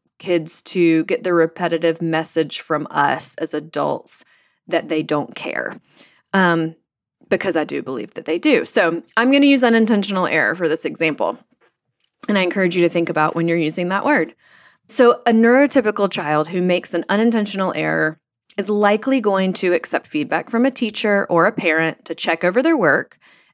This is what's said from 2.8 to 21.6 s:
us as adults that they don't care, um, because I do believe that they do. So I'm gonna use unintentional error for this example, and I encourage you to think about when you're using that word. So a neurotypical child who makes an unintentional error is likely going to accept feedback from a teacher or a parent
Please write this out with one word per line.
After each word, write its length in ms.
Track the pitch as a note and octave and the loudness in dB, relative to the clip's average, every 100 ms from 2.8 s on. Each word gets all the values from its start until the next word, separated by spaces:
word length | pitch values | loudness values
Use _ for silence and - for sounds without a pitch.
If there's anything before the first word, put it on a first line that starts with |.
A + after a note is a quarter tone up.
| D3+ | -4
us 440 | D3+ C#3+ B2+ - - | -2 0 -2 -6 -8
as 180 | D#3+ | -8
adults 680 | D3+ D#3+ D3 D3 C#3 - - - _ _ _ - | -8 -8 -6 -4 -4 -8 -12 -12 _ _ _ -4
that 200 | E3+ D#3 | -4 -2
they 140 | D#3 | -4
don't 320 | D#3 D3 - | -2 -4 -4
care, 460 | - - - - - _ _ - _ _ | -10 -8 -6 -8 -10 _ _ -20 _ _
um, 420 | G3 F#3 E3 D#3+ D#3+ _ _ _ _ _ | 2 2 2 -2 -6 _ _ _ _ _
because 280 | F3+ F#3+ E3 | -2 0 -2
I 80 | |
do 180 | D3+ C#3+ | -4 -6
believe 320 | B2+ - - | -8 -10 -10
that 100 | - | -12
they 140 | - E3+ | -6 -2
do. 260 | - A#3+ | 2 0
So 380 | - - F3 E3+ - - | 2 0 0 0 -4 0
I'm 140 | B3 | 2
gonna 140 | C#4 C#4+ | 4 4
use 180 | C#4 | 4
unintentional 640 | A#3+ A3+ A3 G#3+ G3 F#3+ F3 | 4 4 4 2 0 -2 -2
error 280 | D#3 G#2+ | 0 0
for 140 | F3 E3+ | -2 -2
this 160 | D#3 | -2
example, 540 | D3 D3+ D#3+ D3 F2+ - _ _ _ _ _ _ _ _ - | -6 -2 -2 -2 -4 -6 _ _ _ _ _ _ _ _ -2
and 100 | G3+ | 0
I 40 | |
encourage 340 | F3+ G3 F#3 F3+ | 0 0 0 2
you 60 | |
to 60 | E3+ | 0
think 200 | E3+ E3+ | 0 -2
about 260 | - D#3 | 0 0
when 140 | E3 E3+ | 0 -2
you're 80 | E3+ | 0
using 320 | D#3 D#3+ F3 | -2 -2 -4
that 160 | G3 | -2
word. 300 | - C#4+ D#3+ - _ - - _ _ | 0 0 0 -8 _ -20 -20 _ _
So 340 | - A#3+ A#3+ - | 4 4 4 2
a 60 | |
neurotypical 800 | A3 A3+ B3+ C#4+ C#4 G#3+ G#3 G3 | 4 6 6 4 2 0 0 -2
child 380 | F#3 D3+ D3+ D#3 | -2 0 0 0
who 140 | F#3 | -2
makes 320 | F3+ F3+ - | 0 0 -2
an 100 | F3 F3 | -6 -2
unintentional 640 | G3+ A3+ A3+ G#3 G3 F#3+ | 2 2 2 -2 -2 -4
error 440 | - D#3 D#3+ D#3 D#3+ _ _ _ - | -2 -2 0 -2 -4 _ _ _ -8
is 140 | G3 | -2
likely 500 | G#3 G#3 G#3 C4+ C4+ | 2 2 2 0 0
going 320 | G#3 F#3+ F#3+ | 2 0 0
to 220 | F#3 F#3 | 0 0
accept 320 | F3 - - - | 0 0 -6 -4
feedback 420 | D3+ C#3 D#3+ - | -6 -2 -4 -2
from 160 | A#3 | 0
a 60 | C4 | 0
teacher 560 | B3+ A3 G#3+ G#3+ G3+ - | 0 -6 -2 0 0 2
or 180 | E3+ F3+ | 2 2
a 60 | |
parent 520 | G#3+ | 2